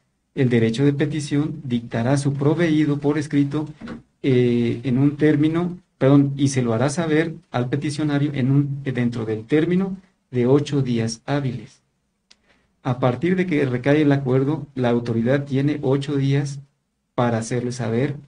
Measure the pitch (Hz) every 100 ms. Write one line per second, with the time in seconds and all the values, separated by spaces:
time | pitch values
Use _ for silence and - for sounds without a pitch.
0 | _ _ _ - 123 120 113 113 143 143
1 | 151 151 139 143 165 - 127 120 - 117
2 | 120 139 139 - 139 160 170 151 143 143
3 | 143 151 143 143 143 143 151 - - 117
4 | _ _ 143 123 123 120 117 117 127 123
5 | 147 143 151 143 156 165 175 180 _ -
6 | 135 143 139 139 139 131 120 113 139 156
7 | 165 151 165 - - 123 127 139 147 147
8 | 151 143 143 135 123 139 143 - 131 120
9 | 120 120 110 110 - 151 165 180 196 190
10 | _ _ - 123 120 143 139 139 123 113
11 | 113 113 - 143 135 107 - _ _ _
12 | _ _ _ _ _ _ _ _ 135 120
13 | 127 120 170 185 185 147 135 123 139 151
14 | 143 139 131 131 135 156 - 131 120 120
15 | 120 113 117 143 139 131 143 147 131 139
16 | 139 143 135 139 139 - - _ _ _
17 | _ - 120 113 113 123 123 123 113 113
18 | 147 139